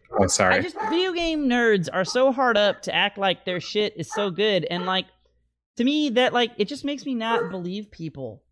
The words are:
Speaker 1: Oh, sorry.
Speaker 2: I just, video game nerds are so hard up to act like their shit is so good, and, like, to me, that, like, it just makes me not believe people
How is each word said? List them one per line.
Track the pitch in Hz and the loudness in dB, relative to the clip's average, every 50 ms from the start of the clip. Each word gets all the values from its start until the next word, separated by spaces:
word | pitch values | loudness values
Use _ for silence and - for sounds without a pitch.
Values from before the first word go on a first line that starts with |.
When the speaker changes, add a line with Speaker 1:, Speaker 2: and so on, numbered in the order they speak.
| _ - - 101 | _ -4 0 2
Speaker 1:
Oh, | 95 | 2
sorry. | 90 - - 95 92 92 | 2 4 4 6 6 6
Speaker 2:
I | 92 | 4
just, | 349 349 - - - - | 2 -2 -4 -6 -4 -2
video | 330 349 370 370 339 | 0 0 0 0 -2
game | 349 339 330 320 302 285 | -2 -2 -2 -2 0 0
nerds | 247 240 240 240 226 208 185 156 - | 2 2 2 4 4 4 2 0 -2
are | - 185 180 | -2 -4 -2
so | - - 254 262 277 226 | 0 0 2 2 2 2
hard | 277 262 240 220 | 2 2 2 4
up | 208 208 196 - - - | 4 4 2 0 -2 -4
to | - - | -4 0
act | 170 196 202 - | 0 0 0 0
like | 196 196 190 170 - - | 0 0 0 0 -2 -4
their | 185 180 175 | -6 -6 -6
shit | - - - 208 208 - - | -6 -4 -2 0 0 -2 -2
is | 170 151 - | -6 -10 -6
so | - 214 208 196 | -4 -2 -2 -2
good, | 160 190 214 214 202 175 151 - | 0 0 2 2 2 0 0 -2
and, | 175 180 180 | -4 -4 -2
like, | 185 185 190 185 - _ _ _ _ _ _ _ _ _ _ _ _ _ | -2 -2 -2 -4 -6 _ _ _ _ _ _ _ _ _ _ _ _ _
to | - 240 | 0 0
me, | 269 294 302 302 277 | 2 2 2 0 2
that, | 214 247 254 - 240 | 2 2 2 2 2
like, | 240 240 233 - | 0 0 0 -2
it | - 208 | -2 -4
just | - 285 - - | -4 -4 -8 -6
makes | 277 294 - - | -6 -6 -6 -6
me | 277 254 | -6 -4
not | 226 226 226 233 233 233 175 | -4 -2 0 0 0 -2 -4
believe | 190 185 170 180 190 214 208 - | -6 -8 -8 -6 -8 -8 -10 -12
people | - - 165 151 - 135 131 110 104 - _ _ | -12 -12 -10 -10 -10 -10 -12 -12 -12 -16 _ _